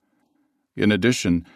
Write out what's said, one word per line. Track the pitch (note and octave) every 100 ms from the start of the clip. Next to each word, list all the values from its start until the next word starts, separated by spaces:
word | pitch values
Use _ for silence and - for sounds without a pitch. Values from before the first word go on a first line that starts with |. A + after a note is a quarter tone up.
| _ _ _ _ _ _ _ -
In | G#2
addition, | G2+ A#2 B2 F#2+ E2+ -